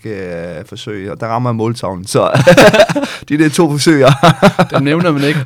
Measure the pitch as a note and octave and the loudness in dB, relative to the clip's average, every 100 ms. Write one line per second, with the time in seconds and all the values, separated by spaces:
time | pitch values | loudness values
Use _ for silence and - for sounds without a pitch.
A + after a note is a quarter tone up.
0 | A2 G2 F2+ E2+ E2+ E2 - - A#2 G#2 | -12 -12 -10 -10 -10 -12 -14 -16 -14 -12
1 | G2 D2+ A2+ A2+ B2 A2+ A2+ A#2 F#2 F#2 | -12 -10 -6 -4 -4 -2 -4 -4 -8 -8
2 | F#2 B2+ F#2+ C3 D3+ F3+ A3 A3 - A3 | -4 0 2 2 4 6 6 6 2 0
3 | C#4 - - D3+ D#3 E3 E3 D3 D3 D3+ | -6 -8 -6 0 0 2 0 0 2 4
4 | C3 C3+ E3+ C3+ G3 - - - C#3 D#3+ | 4 4 2 4 2 2 -2 -2 0 0
5 | F3+ C#3+ C#3 D#3 | 0 0 0 -2